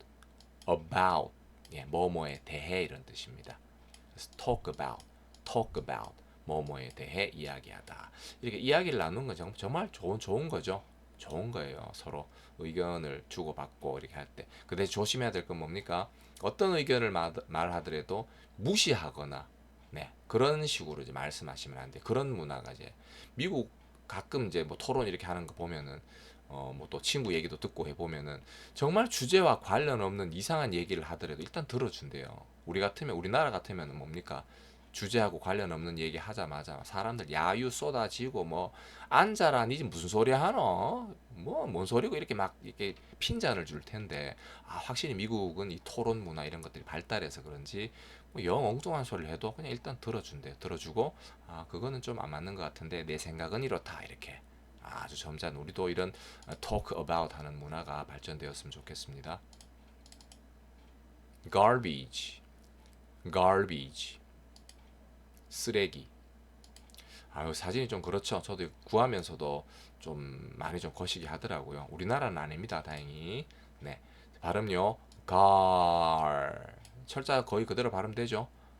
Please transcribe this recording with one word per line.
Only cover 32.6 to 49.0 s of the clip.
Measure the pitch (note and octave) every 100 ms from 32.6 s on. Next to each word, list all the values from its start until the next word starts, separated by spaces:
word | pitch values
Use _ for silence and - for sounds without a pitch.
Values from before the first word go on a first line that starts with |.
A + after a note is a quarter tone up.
| -
우리 | F2+
같으면, | G2+ - D3 F2
우리나라 | F2+ A#2+ D3+
같으면은 | G2 - F#2 D2+ C#2+
뭡니까? | C#2 D#2+ - C#2 - - - - - -
주제하고 | G2+ A#2 G#2 E2+
관련 | - G2 G2
없는 | D#2+ E2+ E2
얘기 | D#2+ D#2
하자마자 | F2+ G#2+ E2+ D2 D2+ C#2+ -
사람들 | G2 G#2+ A#2 D#2
야유 | D2+ E2 G#2 B2+
쏟아지고 | A#2+ D3 C3 G#2+ - B2 A2 E2
뭐 | D#2+ F2+ - - - -
앉아라, | C3 G3 G#3 E3+ C3+ A2+
니 | C#3
지금 | G#2+
무슨 | E2 E2
소리 | G#2+ A#2
하노? | C3 E3 B3 B2+ F2+ G#2+ A#3 A3+ F3+ -
뭐, | G#2 F2+ C#4 D#4
뭔 | E2+ F#2+
소리고 | A#2 G#3+ D#3
이렇게 | -
막 | G#2 F#2+ -
이렇게 | G2+ - G2+ - - -
핀잔을 | - A#3 F3+ G2+ D#2+
줄 | D2+
텐데, | - G#2+ G#2 C#2+ C#2+ - - - -
아, | E2+
확실히 | - B2 D#3+ G#2
미국은 | G#2+ A2+ F#2+ E2 G2+
이 | E2+ -
토론 | - A2+ A2+ F#2
문화 | D#2 D2+
이런 | E2
것들이 | D#2+ - -
발달해서 | D2+ - A2 D#2+ -
그런지 | C#2+ D2 C#2+ G2 A2 - - - -
뭐 | - F2
영 | G2 A#2+
엉뚱한 | A#2+ F3+ D#3